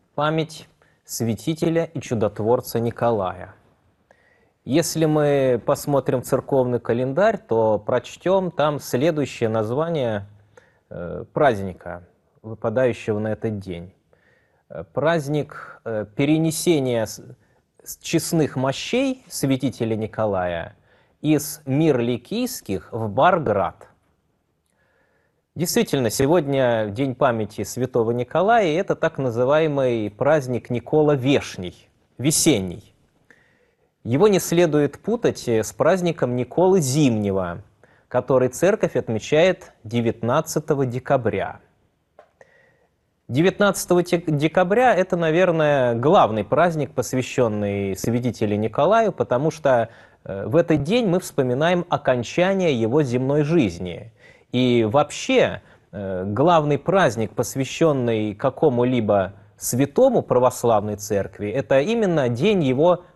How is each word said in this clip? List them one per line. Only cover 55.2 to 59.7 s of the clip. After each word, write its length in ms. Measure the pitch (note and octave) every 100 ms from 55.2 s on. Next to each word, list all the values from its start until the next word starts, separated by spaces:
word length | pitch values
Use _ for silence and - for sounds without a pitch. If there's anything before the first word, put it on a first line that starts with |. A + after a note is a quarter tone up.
| - C4 B2 - - _ _
э, 320 | G#2 G2 F#2 G2
главный 520 | G#2 D#3+ E3+ D3 C#3+
праздник, 540 | - F#3+ D#3+ A2 G#2+
посвященный 1040 | - A#2 C3+ C3 - E3 C#3 A#2+ A2 G#2+ G#2
какому-либо 960 | C3+ - D#3 A#2+ B2 B2+ G#2 G2+ F#2 - - _
святому 680 | -